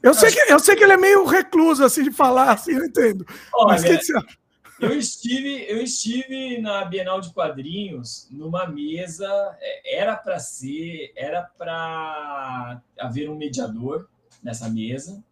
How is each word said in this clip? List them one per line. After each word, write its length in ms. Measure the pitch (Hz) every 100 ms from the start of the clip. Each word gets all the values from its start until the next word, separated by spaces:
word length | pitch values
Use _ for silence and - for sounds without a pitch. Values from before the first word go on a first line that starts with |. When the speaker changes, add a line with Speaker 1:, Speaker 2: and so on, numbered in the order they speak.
Speaker 1:
eu 120 | 247
sei 160 | 302 453
Speaker 2:
acho 80 | 480 523
Speaker 1:
que, 60 |
eu 60 | 294
sei 160 | - 403
que 80 |
ele 100 | 403
é 40 | 381
meio 260 | 381 403 349
recluso, 580 | 359 370 330 330 285
assim, 200 | 262 277
de 80 | 277
falar, 400 | 233 269 254 262
assim, 220 | 220 -
eu 100 | 269 311
entendo. 400 | - 240 196 175 - - - 214
Mas 160 | 202
o 40 | 165
que 40 |
Speaker 2:
Olha, 80 | 330
Speaker 1:
que 60 | -
você 120 | 277
acha? 100 | - - _ _ - _
Speaker 2:
eu 160 | 240 285
estive, 680 | 233 - 240 262 277 277 202
eu 120 | 220
estive 800 | 247 - 220 247 262 262 262 240
na 220 | 214 202
Bienal 380 | 180 190 185 190
de 80 | 175
Quadrinhos, 960 | 190 156 135 139 190 202 139 120 - -
numa 380 | 135 156 175 180
mesa, 580 | 147 147 165 180 165 196 202 196 -
é, 360 | - - - 143
era 160 | 202 220
pra 220 | 196 175
ser, 760 | - - 131 151 165 165 - -
era 260 | 139 175 175 _
pra 1200 | 165 165 165 160 160 156 147 139 131 127 120 123 _ -
haver 300 | 123 123 151
um 80 | 151
mediador 680 | 151 127 117 110 127 160 185 _ _ _
nessa 260 | 123 113 113
mesa 540 | 113 110 131 156 202 _